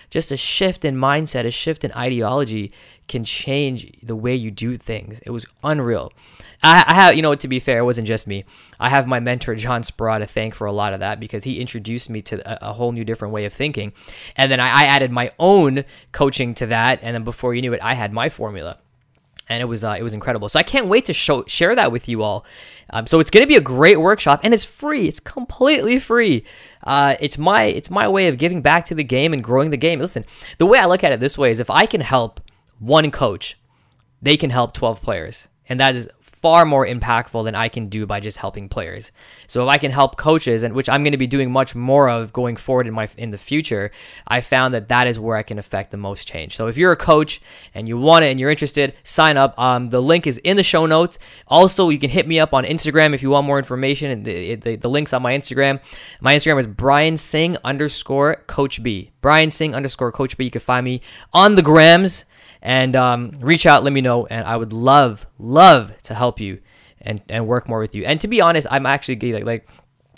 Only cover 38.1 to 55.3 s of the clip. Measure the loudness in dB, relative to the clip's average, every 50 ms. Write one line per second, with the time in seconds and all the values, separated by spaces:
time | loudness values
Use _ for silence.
38.1 | -6 -8 -8 -10 -12 -10 -10 -12 -12 -12 -14 -12 -10 -10 -10 -10 -12 -16 -18 -20
39.1 | _ _ _ -20 -20 -20 -18 -8 -4 -2 0 2 2 0 0 0 0 2 2 2
40.1 | 0 -2 0 0 2 2 2 0 -2 -2 -2 -4 -4 -4 -4 -2 -2 0 0 0
41.1 | 0 -2 -2 -2 -2 -2 -2 -2 0 -2 -2 -2 -4 -6 -2 2 2 4 4 2
42.1 | 0 -2 -6 -6 -6 -6 -6 -4 -6 -8 -6 -4 -2 -2 -2 -4 -6 -8 -8 -10
43.1 | -10 -12 -12 -12 -12 -12 -10 -6 -4 -4 -4 -4 -6 -6 -6 -8 -12 -16 -20 -20
44.1 | -20 -14 -6 -2 -2 -2 0 0 0 2 2 0 -2 -4 -4 0 0 2 2 0
45.1 | -2 -4 -4 -6 -4 -6 -6 -8 -10 -12 -10 -8 -8 -8 -8 -8 -12 -12 -10 -10
46.1 | -12 -12 -14 -14 -12 -12 -12 -12 -10 -8 -8 -6 -2 0 2 2 2 2 2 4
47.1 | 4 4 4 0 -4 -10 -14 -20 -20 -20 -20 -18 -14 -12 -10 -8 -6 -2 4 6
48.1 | 6 6 6 4 2 0 0 -2 -2 -2 -2 -4 -2 -2 -2 -2 -4 -8 -12 -4
49.1 | 0 2 4 4 4 4 2 2 2 0 0 0 0 0 -2 -2 -2 0 2 2
50.1 | 2 2 0 -2 -6 -4 -2 0 2 2 2 2 2 2 2 2 2 2 2 0
51.1 | -2 -10 -20 -20 -20 -20 _ 2 4 6 6 6 4 2 2 2 2 0 -2 -2
52.1 | 0 -2 0 0 2 2 2 2 2 0 -2 -2 -4 -4 -2 0 2 2 4 4
53.1 | 2 0 0 0 2 2 2 0 -2 -2 -4 -4 -6 -4 -2 -2 -2 -2 -4 -6
54.1 | -8 -8 -8 -8 -8 -8 -6 -8 -8 -8 -6 -8 -6 -6 -4 -4 -2 -2 -2 -2
55.1 | -4 -2 -2 -2